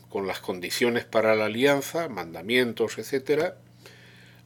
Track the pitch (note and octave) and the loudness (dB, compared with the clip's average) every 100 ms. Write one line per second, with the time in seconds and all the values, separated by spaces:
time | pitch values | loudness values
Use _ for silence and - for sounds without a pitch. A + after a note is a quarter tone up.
0 | - G#2 F#2+ F2+ - F#2 F2+ - A#2+ A#2 | -10 -6 -4 -4 -6 -8 -6 0 0 0
1 | - A2 A2 A2 G#2+ A2 C#3 C#3+ C3+ E3 | 0 2 4 4 2 2 4 4 0 -4
2 | E3 G2 E2+ E2 F#2+ B2 B2 A2 G#2+ - | -4 -6 -8 -8 0 2 2 0 -2 -4
3 | A2 C3+ C3+ D3+ F3+ - - - - - | -4 -4 0 0 0 -4 -18 -20 -20 -20
4 | - - - - | -20 -20 -20 -20